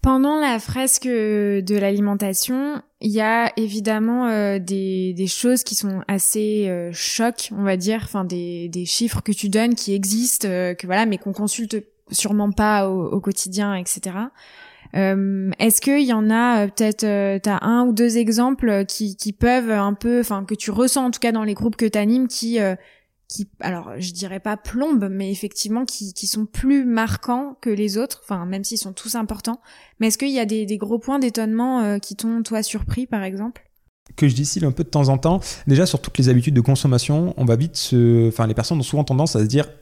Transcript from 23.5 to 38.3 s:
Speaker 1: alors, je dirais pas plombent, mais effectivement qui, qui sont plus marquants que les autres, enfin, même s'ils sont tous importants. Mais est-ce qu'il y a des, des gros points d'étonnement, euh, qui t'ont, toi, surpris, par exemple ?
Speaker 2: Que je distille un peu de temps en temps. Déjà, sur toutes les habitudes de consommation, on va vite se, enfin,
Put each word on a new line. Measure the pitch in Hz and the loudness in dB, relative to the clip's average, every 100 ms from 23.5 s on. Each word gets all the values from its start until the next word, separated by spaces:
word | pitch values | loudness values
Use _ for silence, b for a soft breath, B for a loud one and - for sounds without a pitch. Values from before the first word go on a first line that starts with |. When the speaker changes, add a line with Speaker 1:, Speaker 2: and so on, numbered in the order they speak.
| _ | _
Speaker 1:
alors, | - 180 143 113 | -8 -6 -10 -10
je | 180 | -10
dirais | 175 190 190 | -8 -10 -8
pas | 214 214 | -6 -6
plombent, | - 240 294 285 196 | -6 -2 2 2 0
mais | 190 190 | -2 -4
effectivement | 196 208 - 208 220 | -4 -6 -6 -4 -2
qui, | 247 - 202 | -4 -6 -10
qui | 180 196 | -8 -6
sont | 214 214 | -4 -4
plus | - 262 277 | -2 2 4
marquants | 254 226 226 - - 247 285 262 | 4 0 0 -2 -2 -2 -2 -6
que | 247 | -4
les | 208 208 196 | 0 0 0
autres, | 247 - | -4 -6
enfin, | - 196 175 | -8 -6 -4
même | 190 | -6
s'ils | 196 226 | -4 -6
sont | 190 | -6
tous | 190 226 240 | -10 -8 -6
importants. | 214 208 - 226 b b b _ | -4 -6 -6 -6 b b b _
Mais | 220 | 0
est-ce | 214 | 2
qu'il | 277 | 0
y | 269 | 0
a | |
des, | 220 220 | 0 -2
des | 208 208 | -2 -4
gros | 202 226 | -2 -4
points | 233 277 | -2 0
d'étonnement, | 262 226 220 220 247 262 | 0 0 -2 0 0 2
euh, | 208 202 | 0 -2
qui | - | -4
t'ont, | 202 226 233 | -6 -2 -2
toi, | 226 220 | -2 -2
surpris, | 220 220 - - 254 | -2 -4 -4 -4 -2
par | 220 | -4
exemple ? | 190 190 220 - _ _ _ _ _ | -4 -6 -8 -10 _ _ _ _ _
Speaker 2:
Que | - 147 | 2 2
je | 123 | 4
distille | 147 - | 0 0
un | 160 | 0
peu | 127 | 0
de | 156 | -2
temps | 151 135 | 2 4
en | 135 | 4
temps. | 160 185 B B - | 2 0 B B 2
Déjà, | 135 139 | 4 4
sur | 135 | 2
toutes | - - | -4 2
les | 127 | 6
habitudes | 123 120 | 6 6
de | 135 | 2
consommation, | 117 135 143 123 - 147 175 - | 4 4 4 2 2 0 0 0
on | |
va | 127 117 | 2 4
vite | 160 | 2
se, | - - 123 120 117 | -2 0 4 6 6
enfin, | 113 | 4